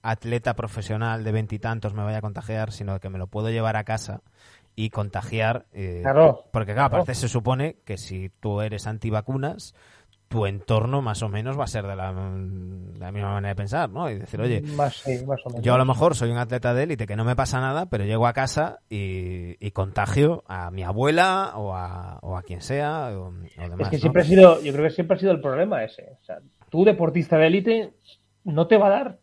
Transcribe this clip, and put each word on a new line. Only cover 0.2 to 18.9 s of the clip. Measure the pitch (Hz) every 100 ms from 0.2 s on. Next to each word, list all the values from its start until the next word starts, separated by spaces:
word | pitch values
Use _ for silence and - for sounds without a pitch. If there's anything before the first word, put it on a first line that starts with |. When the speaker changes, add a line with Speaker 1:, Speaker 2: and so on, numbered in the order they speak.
| 117 120 120 117
Speaker 1:
profesional | 113 110 104 107 113 113
de | 110
veintitantos | 110 107 107 113 113 104
me | 101
vaya | 104 107
a |
contagiar, | 107 98 107 110 110
sino | 104 101
de | 98
que | 98
me | 95
lo | 92
puedo | 107 110
llevar | 113 113 107
a |
casa | 107 110 - 104 _ _ _ _ _ -
y | 110
contagiar", | - 98 95 - 113 110 123 -
eh, | - 95 87
Speaker 2:
Claro, | 87 139 160 123 -
Speaker 1:
porque | 113 101
claro, | 107 143
Speaker 2:
claro. | 160
Speaker 1:
aparte | 170
se | 120 123
supone | 123 113 131 147 -
que | - 98
si | - 92 95 _
tú | 107 101
eres | 107 101 107
antivacunas, | 107 117 107 104 135 143 196 - _ _ _ _ _ _
tu | 113 101
entorno | 98 - 110 110 139
más | 123 101
o | 110
menos | 101 117 139
va |
a | 123
ser | 113 98
de | 95
la, | 92
de | 92 95 95 92 95 90 92 92 87
la | 87
misma | 101 101
manera | 101 101
de | 95
pensar, | 101 135 147
¿no? | 101 165
Y | 104
decir, | - 104
"Oye, | 120 147
Speaker 2:
Más, | 147 147 143 -
sí, | - 127 131
más | 139
o | -
menos. | 120
Speaker 1:
yo | 117
a | 127
lo |
mejor | 131 120 160
soy | 135 117
un | 120
atleta | 120 123 123
de | 120
élite | 156 135 113
que | 104
no |
me | 117 123
pasa | 131 127
nada, | 131 143 180
pero | 113
llego | 101 110 120
a |
casa | 120 131 - 156 -
y, | _